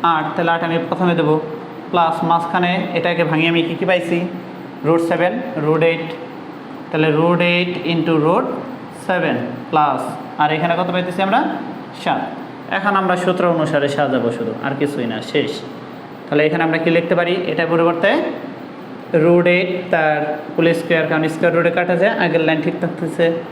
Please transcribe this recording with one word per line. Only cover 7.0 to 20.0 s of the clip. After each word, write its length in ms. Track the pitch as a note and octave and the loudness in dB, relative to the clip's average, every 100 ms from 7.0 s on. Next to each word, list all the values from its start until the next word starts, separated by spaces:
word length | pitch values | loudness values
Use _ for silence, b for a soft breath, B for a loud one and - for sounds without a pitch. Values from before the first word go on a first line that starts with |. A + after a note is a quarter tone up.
| D#3 D3+ | 2 4
রুট 220 | E3+ F3 F3 | 4 4 4
এইট 200 | F3 F3+ F3 D#3+ | 2 0 -2 -2
into 200 | E3+ D#3 D#3+ D#3 | 0 2 2 4
রুট 200 | G3 C4+ - - - - - - | 2 0 -6 -8 -12 -14 -14 -2
সেভেন 280 | F3+ D#3+ A#2+ A#2+ - - | 0 0 -2 -4 -8 -2
প্লাস, 300 | D#3+ D3 C3 - - - - | 2 2 0 -4 -8 -12 0
আর 80 | D3+ D#3 | 0 2
এখানে 180 | E3+ E3+ | 0 0
কত 100 | F3+ F3+ | 0 -2
পাইতেছি 260 | F3+ F3+ G3 | -2 -2 2
আমরা? 120 | A#3 D4+ D4+ - - - - | 2 2 -4 -8 -10 -14 -6
সাত। 200 | - C3 - - - - - F#3+ | -2 -2 -2 -8 -12 -14 -6 -2
এখন 160 | G3+ G3 | 2 2
আমরা 140 | F#3 F3+ | 2 2
সূত্র 200 | F3+ F3+ F3 E3 | 2 2 2 2
অনুসারে 320 | D3+ D3+ C#3 C#3 | 2 2 2 0
সাজাবো 340 | C#3 C3 A#2 - | 0 2 0 -2
শুধু, 160 | A2 G#2+ C#3 | -6 -4 -6
আর 80 | C#3 | -2
কিছুই 280 | C#3+ C#3+ A#2 | -2 -2 -4
না, 60 | A2 - | -6 -2
শেষ। 200 | D3+ A2+ - - - - - - - - | -2 -2 -4 -10 -14 -14 -16 -16 -16 -4
তাহলে 160 | D3 D3+ | 2 2
এখানে 160 | E3 E3 | 2 0
আমরা 120 | D#3+ | 2
কি 60 | E3 E3+ | 2 2
লিখতে 180 | E3+ F3 | 2 0
পারি? 140 | E3+ F#3 F3 | 2 0 -2
এটার 180 | D#3+ E3 | -2 0
পরিবর্তে 360 | E3 E3+ E3 G3 C#4+ - - - - - - - - - E3+ | 2 2 2 2 2 -2 -6 -10 -12 -14 -14 -14 -14 -2 2
রুট 220 | D#3+ F3 F3 F3 | 6 6 6 2
এইট 140 | F#3 F3+ - | 2 -4 -2
তার 260 | E3+ | 0